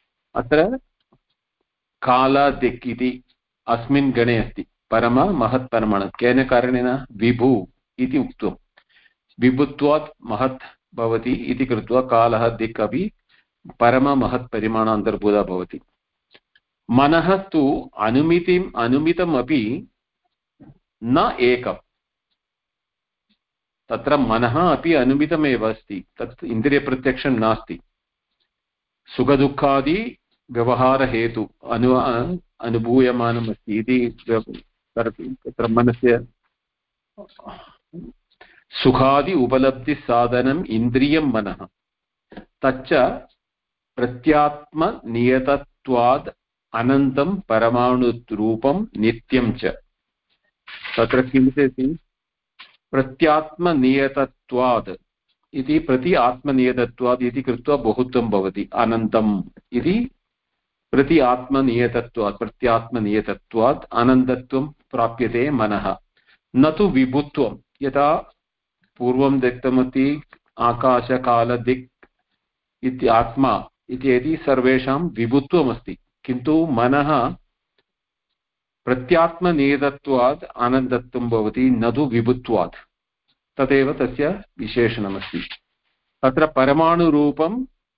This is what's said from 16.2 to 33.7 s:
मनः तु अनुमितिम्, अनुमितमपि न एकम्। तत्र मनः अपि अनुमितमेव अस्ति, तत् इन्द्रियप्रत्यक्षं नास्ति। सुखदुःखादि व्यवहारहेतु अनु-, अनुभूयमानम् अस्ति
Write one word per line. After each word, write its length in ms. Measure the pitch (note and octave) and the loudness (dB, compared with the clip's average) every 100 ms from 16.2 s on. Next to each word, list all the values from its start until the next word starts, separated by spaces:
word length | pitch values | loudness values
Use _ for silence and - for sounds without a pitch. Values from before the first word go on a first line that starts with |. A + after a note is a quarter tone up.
| _ _ _ _ _ _ - | _ _ _ _ _ _ 0
मनः 460 | A#2+ C#3+ E3 D#3+ F#3+ | 4 4 4 2 0
तु 540 | - D#3+ C#3 D#3 C3 - | 0 0 0 0 -6 -6
अनुमितिम्, 760 | G#2+ B2+ D#3 F3 F3 F3+ F#3 - | 0 2 2 2 2 0 0 -4
अनुमितमपि 1120 | A#2 C3+ D#3 E3+ F3 C#3 B2 D3+ G#2 C#3+ - _ _ _ _ _ _ _ - - _ _ | 0 2 2 0 0 -2 0 -2 -2 -6 -10 _ _ _ _ _ _ _ -20 -20 _ _
न 340 | A2+ B2+ A3+ - | 0 0 0 0
एकम्। 360 | B2 B2 G#2+ F#2 _ _ _ _ _ _ _ _ _ _ _ _ _ _ _ _ _ _ _ _ - | 0 0 -2 -8 _ _ _ _ _ _ _ _ _ _ _ _ _ _ _ _ _ _ _ _ -10
तत्र 280 | A#2 - C#3+ | -6 -2 0
मनः 540 | A#2 A2 A#2+ C#3 F3 | 2 0 0 0 0
अपि 220 | C#3 E3 | 0 0
अनुमितमेव 760 | D#3+ B2 C#3 D3+ E3 D3 A#2+ A2 | 2 2 2 0 0 0 0 -2
अस्ति, 340 | A2 - G2 - - | -6 -10 -14 -12 -12
तत् 260 | A#2+ - | -14 -12
इन्द्रियप्रत्यक्षं 840 | A2 A2 C3+ C#3 C#3 C3 C3+ B2+ C#3+ | -6 -2 0 0 0 -4 -2 -2 -2
नास्ति। 500 | A#2+ A2 A2 - F2 _ _ _ _ _ _ _ _ _ _ _ _ _ - | 0 0 -2 -6 -16 _ _ _ _ _ _ _ _ _ _ _ _ _ -2
सुखदुःखादि 1000 | B2+ C#3 C3+ C#3 C#3+ C#3 C3+ F#3 A#3 - _ _ - | 2 4 2 0 0 2 0 -2 -4 -12 _ _ -8
व्यवहारहेतु 1000 | A#2+ A#2 B2+ C3 C3 B2+ A2+ A#2 A2+ G#2 _ - | -4 0 2 2 2 0 -2 -4 -4 -8 _ -6
अनु-, 640 | A2+ B2 B2+ C3 A#2+ E3 F3+ - - | 0 2 2 0 -2 -4 -8 -12 -12
अनुभूयमानम् 880 | A#2 A#2 A#2 B2+ B2+ B2 A#2 A#2 A2+ | -4 -4 2 4 4 2 -2 -2 -6
अस्ति 280 | G#2 - | -8 -6